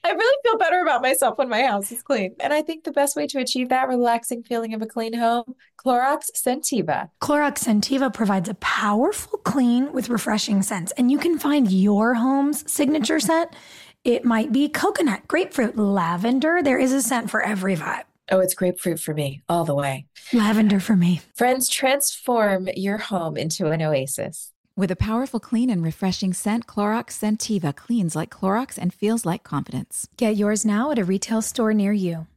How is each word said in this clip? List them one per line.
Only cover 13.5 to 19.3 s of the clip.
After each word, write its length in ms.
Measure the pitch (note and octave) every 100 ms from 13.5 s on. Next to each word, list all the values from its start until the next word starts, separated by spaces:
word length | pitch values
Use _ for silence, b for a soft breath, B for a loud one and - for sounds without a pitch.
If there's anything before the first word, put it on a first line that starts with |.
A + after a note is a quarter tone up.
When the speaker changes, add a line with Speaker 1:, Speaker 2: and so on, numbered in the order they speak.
| B B B B B
Speaker 2:
It 200 | - A#3
might 280 | A#3+ A3+ A3
be 160 | A#3+ D4
coconut, 580 | - F#4 G#4 D4+ G3 _
grapefruit, 480 | D#4 F#4 - G#3+ A3
lavender. 840 | G3+ G3 E3 F3 A3+ C4 D4+ F4
There 160 | C#4+ C4
is 140 | C4
a 100 | C4+
scent 280 | A#3 B3 A3
for 120 | A3
every 320 | G#3 G#3 F#3 F3
vibe. 260 | - - - _ -
Speaker 1:
Oh, 100 | F#3+
it's 140 | F#3
grapefruit 440 | - F3+ F3+ F3+ D#3+
for 140 | -
me, 280 | D3+ C#3+